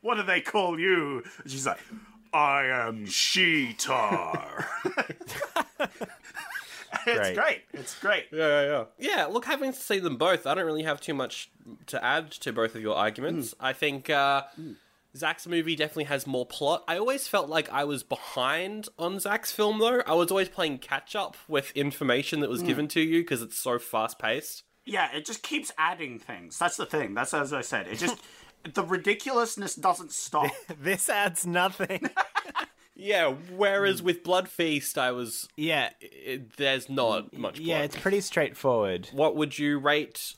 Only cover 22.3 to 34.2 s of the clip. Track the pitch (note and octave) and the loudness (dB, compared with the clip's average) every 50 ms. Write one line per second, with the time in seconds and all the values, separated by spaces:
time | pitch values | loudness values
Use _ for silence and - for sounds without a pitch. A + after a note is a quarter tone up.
22.3 | - D3+ D3 A2 A#2+ B2+ F3 F3 - C#3 D3 D3 - E3+ D#3+ D#3+ E3 E3+ E3+ E3+ | 0 0 0 0 0 0 2 2 2 2 0 0 2 2 2 4 4 2 2 2
23.3 | D3 A#2 A#2 G#2+ - - - C3+ A#2+ A#2+ - - - A2+ A2 A2+ - - - A2 | -2 -4 -4 -6 -8 -4 -2 0 0 -2 -2 -2 0 0 0 0 -4 -2 0 0
24.3 | A#2 C#3 - - - - - _ _ _ _ - G3+ F#3+ E3+ - C3 D3+ D#3 - | 0 0 -2 -8 -14 -14 -18 _ _ _ _ -4 0 0 0 0 0 -6 -8 -8
25.3 | A3+ - - - - D4+ - - - - D#3+ E3 F3+ E3 D#3+ C3+ A#2+ A2 - - | -10 -10 -8 -4 -4 -4 -4 -6 -2 0 0 0 0 -2 -6 -10 -10 -12 -12 -12
26.3 | A#2+ F#2 F2 E2 - - E3+ F3 - - G#3 - - D#3 C3+ G2+ G2 A2 B2+ C#3 | -12 -12 -12 -14 -6 -2 0 0 0 -2 -6 -2 -2 -2 -2 -2 -2 -2 -2 -2
27.3 | - D3+ C#3+ C3 D3 C3+ A#2 - - A2+ G2 - G3+ G#3 E3 F3 A#3+ - - - | -2 -2 -2 -2 -2 -4 -4 -2 -4 -4 -4 -4 -6 -2 -2 -2 -2 -4 -10 -20
28.3 | - - - - - _ _ D#3+ C#3+ - F#3 E3 F#3 F3+ - G3 G#3 G#3+ - C4 | -20 -20 -20 -20 -20 _ _ -6 -4 -4 -2 0 -2 0 2 0 0 0 -2 -2
29.3 | C4 A#3+ A#3 A3 - - G3+ F#3 - - D3 F#3+ F3 F3 F3+ D3 - - - - | 0 0 0 0 -2 -6 -6 -6 -6 0 2 2 2 2 -2 -10 -10 -8 -8 -2
30.3 | - D3+ D3 C#3+ C#3 - A#4 - E3 D3+ C#3 E3+ G3 F#3+ - - B3 G#3 G3+ G3+ | 0 2 2 2 0 -4 -12 -14 -14 -6 -2 -2 0 0 0 0 2 2 2 0
31.3 | E3+ - - F3 E3+ F3+ F3+ F#3+ F#3 - F#3+ - F#3+ F3+ - - - F#4+ F#4+ - | 0 -2 -4 0 2 2 2 2 2 -2 -4 -4 -4 -4 -4 -4 -2 -2 -2 0
32.3 | - G4+ - F#4 - - E4 - _ _ _ _ _ - F#3+ G3+ G#3+ - E3+ D3 | -2 -4 -4 -4 -8 -8 -8 -8 _ _ _ _ _ -12 -2 0 2 4 4 2
33.3 | C3+ C#3+ E3 F3+ F3+ F#3 G#3 G3+ G3 G3 G3+ G3 F#3+ E3+ - F3+ F3 F3 | 0 -2 -10 -14 -2 2 2 4 4 4 4 4 2 2 2 0 0 0